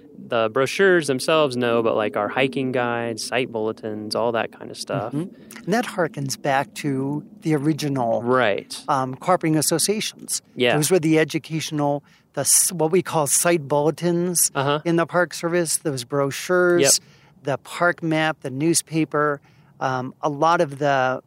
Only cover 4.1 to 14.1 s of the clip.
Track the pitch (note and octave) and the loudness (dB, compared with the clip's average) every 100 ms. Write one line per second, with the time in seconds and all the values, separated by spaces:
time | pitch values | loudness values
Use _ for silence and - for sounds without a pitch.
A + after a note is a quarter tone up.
4.1 | G#2+ A#2 A2+ A2 - - - - G2 G#2+ | -2 0 -2 -4 -8 -16 -14 -8 -6 -4
5.1 | D3 F#3 - - - E3+ A3+ A#3 F#3+ D#3 | -6 -8 -12 -20 -12 -2 -2 -2 -2 -4
6.1 | D3+ C3+ - D3 C3+ C#3+ - D3 C3+ C#3 | -4 -6 -4 0 0 0 -6 -4 -2 -4
7.1 | D3 - - D#3+ D3+ D3+ C#3+ D3 C3+ A#2 | -6 -8 -8 -2 0 2 0 -2 -2 0
8.1 | A2 A#2+ B2+ A2 G2+ - - - C#3 C3 | 0 2 2 2 0 -6 -10 -2 0 0
9.1 | C3 - F3+ E3 D#3 - E3 - G#3+ - | -4 0 2 2 0 2 0 0 -2 -4
10.1 | - - - - - B2 D3 D3 F#3 D#3+ | -10 -10 -10 -8 0 2 2 2 2 4
11.1 | D#3 D#3 D#3+ - D#3+ - D3+ C#3+ C#3+ - | 2 2 -2 -6 -6 -4 -2 0 -2 -6
12.1 | _ _ D3 C3 - - E3+ D#3+ F3+ - | _ _ -4 2 2 2 0 2 2 2
13.1 | D#3+ C#3 - F3 F3 C#3 D3 D3+ D#3 F3 | 0 2 2 2 0 0 2 2 0 0